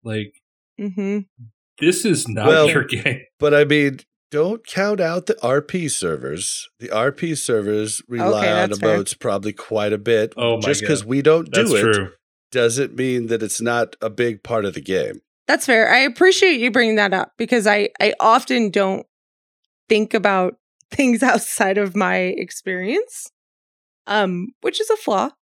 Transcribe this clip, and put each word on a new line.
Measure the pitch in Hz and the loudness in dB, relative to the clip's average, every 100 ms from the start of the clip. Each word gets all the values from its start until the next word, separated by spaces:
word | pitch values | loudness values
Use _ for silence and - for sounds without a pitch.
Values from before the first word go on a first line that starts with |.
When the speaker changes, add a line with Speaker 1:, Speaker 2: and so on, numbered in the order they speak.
Speaker 1:
Like, | 117 110 104 _ _ _ _ - | -6 -8 -8 _ _ _ _ -10
Speaker 2:
Mm-hmm. | 202 185 196 208 190 _ 117 _ _ _ | -8 -6 -4 -4 -6 _ -20 _ _ _
Speaker 1:
this | 156 180 | 0 0
is | 220 147 120 | 0 0 -2
not | 110 117 | 0 4
Speaker 3:
Well, | 156 151 | 6 4
Speaker 1:
your | 160 | 2
<laughs> | - | -2
game. | - 135 131 - _ | -4 -4 -4 -10 _
Speaker 3:
but | 147 | 2
I | 147 | 4
mean, | 147 151 143 135 _ _ _ | 4 2 2 -4 _ _ _
don't | 147 170 220 - | -2 -2 -4 -8
count | 190 202 208 | -4 -2 0
out | 165 175 175 | -2 -2 -4
the | - | -2
R | 120 139 | 0 0
P | 139 185 156 | -2 -6 -4
servers. | - 87 76 65 80 - - - _ | -4 -4 -4 -6 -8 -8 -10 -14 _
The | 117 | -6
R | 107 131 | -2 -2
P | 139 170 147 | -2 -6 -6
servers | - 113 101 107 107 - - | -2 -2 0 -2 -4 -8 -8
rely | 120 113 107 | -2 0 2
Speaker 2:
Okay, | 107 | 2
Speaker 3:
on | 107 107 | 0 0
Speaker 2:
that's | 104 | 0
fair. | 110 104 | 0 0
Speaker 3:
emotes | 98 - | -2 -6
probably | 120 98 104 | -4 -4 -4
quite | 104 - 110 104 | -10 -6 -2 0
a | 104 | -2
bit. | 104 113 110 - | 0 0 0 -2
Speaker 1:
Oh | 120 117 | -2 0
my | |
Speaker 3:
Just | 107 143 | 0 0
'cause | 107 147 | 0 -2
Speaker 1:
God. | 104 | -2
Speaker 3:
we | 139 | 2
don't | 143 160 165 | 4 2 2
do | 196 226 | 0 2
Speaker 1:
That's | |
Speaker 3:
it | 110 110 | 4 4
Speaker 1:
true. | 104 95 _ _ _ _ | 2 -2 _ _ _ _
Speaker 3:
doesn't | 127 117 120 139 - | 0 2 2 -4 -2
mean | 131 123 113 | -2 -2 -2
that | 117 | -4
it's | 107 - | -4 -4
not | 117 120 113 - | -2 0 -2 -4
a | 110 | -8
big | 101 120 107 | -2 -2 -2
part | - 113 | -4 -4
of | 101 | -2
the | 80 | -6
game. | 69 95 58 50 _ _ - | -4 -2 -2 -8 _ _ -2
Speaker 2:
That's | 277 - | -2 2
fair. | 226 220 | 2 4
I | 247 | 4
appreciate | 277 240 370 381 381 269 | 2 4 4 6 2 2
you | 240 | 2
bringing | 233 226 220 | 2 2 2
that | 202 | 2
up | 190 - - | 0 -4 -6
because | 233 240 208 | 0 2 2
I, | 208 - - | 2 -2 0
I | 208 - | 0 2
often | 214 240 - 254 214 | 4 4 2 0 0
don't | 202 190 190 - _ _ _ _ _ _ _ _ | 0 0 -2 -10 _ _ _ _ _ _ _ _
think | 214 214 | 0 2
about | 220 202 190 185 - _ | 0 2 2 0 -4 _
<laughs> | _ _ | _ _
things | - 262 226 | 0 2 2
outside | 247 226 - - 196 196 | 2 0 -2 -2 0 2
of | 196 | -2
my | 190 185 185 | -2 0 0
experience, | 185 - 180 - 190 180 185 339 508 - - _ _ _ _ _ _ _ - | -2 -4 -10 -10 -8 -6 -4 -4 -4 -12 -18 _ _ _ _ _ _ _ -4
um, | 208 190 175 214 _ | -2 0 -4 -8 _
which | - - | -6 -4
is | 440 | -2
a | 427 | -2
flaw. | - 196 247 _ | 0 -2 -2 _